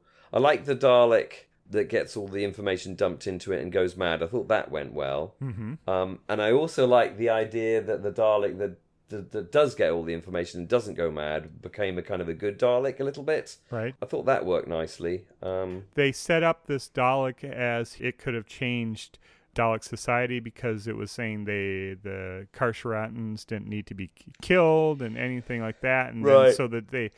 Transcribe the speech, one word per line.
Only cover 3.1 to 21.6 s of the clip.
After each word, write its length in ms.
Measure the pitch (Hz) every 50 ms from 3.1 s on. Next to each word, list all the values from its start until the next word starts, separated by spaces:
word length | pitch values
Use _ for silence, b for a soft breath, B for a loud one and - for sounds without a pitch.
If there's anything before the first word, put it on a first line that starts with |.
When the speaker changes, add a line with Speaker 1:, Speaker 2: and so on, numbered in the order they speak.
| 87 - -
Speaker 1:
into 260 | 98 92 90 - 101
it 100 | 92 65
and 100 | 76 90
goes 240 | 90 95 92 90 90
mad. 260 | 95 92 85 82 80
I 40 | 82
thought 220 | 85 123 117 95 101
that 220 | 110 95 - -
went 220 | 73 76 71 64
well. 420 | - 76 69 67 67 73 80 - _ -
Speaker 2:
Mm-hmm. 460 | 139 131 95 113 110 110 156 - - 92
Speaker 1:
Um, 300 | 95 92 95 95 92 - _ -
and 140 | 107 107
I 100 | 107 110
also 340 | 120 147 160 160 - 143 131
like 300 | 123 123 123 110 90 95
the 140 | 104 117 113
idea 500 | 113 113 110 107 113 117 113 113 113 110
that 220 | 98 107 107 -
the 100 | 101 101
Dalek 460 | 95 - 110 107 104 104 101 98 - 95
that, 200 | 101 92 90 _ _ _ _ _ _ _
that, 220 | 104 101 90 -
that 200 | - 107 87 -
does 220 | - 147 151 127 -
get 180 | - 95 78
all 100 | 85 85
the 120 | 82 85 85
information 460 | 85 - 92 90 87 87 - - 90
and 80 | 85 82
doesn't 260 | 123 120 110 104 85
go 160 | - 85 80
mad 520 | 76 76 76 76 78 78 80 78 - -
became 360 | - 90 - - 101 95 90 90
a 40 |
kind 200 | - - 101 90
of 60 | 85 82
a 60 | 82
good 240 | 78 101 104 98 -
Dalek 400 | 127 123 123 127 135 135 131 -
a 60 | 139
little 180 | 139 139 147
bit. 360 | 135 156 156 - - - - _ _ -
Speaker 2:
Right. 240 | 123 110 110 127 135 -
Speaker 1:
I 40 | -
thought 200 | - 165 143 87
that 180 | 127 - - -
worked 240 | 92 87 - - -
nicely. 580 | 82 80 80 80 - - 85 85 90 92 - _ _ _
Um, 420 | - 92 92 92 95 90 90 95 98 _ -
Speaker 2:
They 180 | 143 143 139
set 300 | 127 - - - 170 165
up 240 | 170 165 165 _ _
this 220 | - 143 127 - -
Dalek 560 | - 135 123 127 135 139 131 131 127 _ -
as 520 | 139 - 127 123 120 117 117 117 - - -
it 180 | 123 123 - -
could 160 | - 135 117
have 120 | 113 104
changed 720 | _ - - 131 123 123 120 117 113 110 - - - _ _ b b b b b b -
Dalek 300 | - 117 113 110 110 -
society 560 | - 120 - - - 120 120 123 120 123 120
because 460 | 113 113 - - 127 117 110 104 104 113
it 80 | 110
was 140 | 107 104 -
saying 340 | - - 117 110 107 104 104
they, 520 | 104 104 101